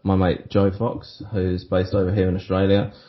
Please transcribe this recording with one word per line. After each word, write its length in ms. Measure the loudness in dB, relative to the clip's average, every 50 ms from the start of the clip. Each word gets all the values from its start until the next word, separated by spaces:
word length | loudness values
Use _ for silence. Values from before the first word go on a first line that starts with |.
| -2
my 120 | 0 2
mate 340 | 2 2 2 0 -2 -4 -2
Joe 220 | 0 2 2 2 0 -2
Fox, 460 | -4 -4 -4 -6 -10 -14 -16 -16 -12 -6
who's 320 | -4 -2 -2 0 -2 -4 -4
based 300 | -2 0 0 0 0 0
over 200 | 0 0 2 2
here 140 | 2 2 2
in 80 | 0
Australia, 560 | -2 -2 -2 0 2 4 4 4 2 2 -2 -6 -12 -14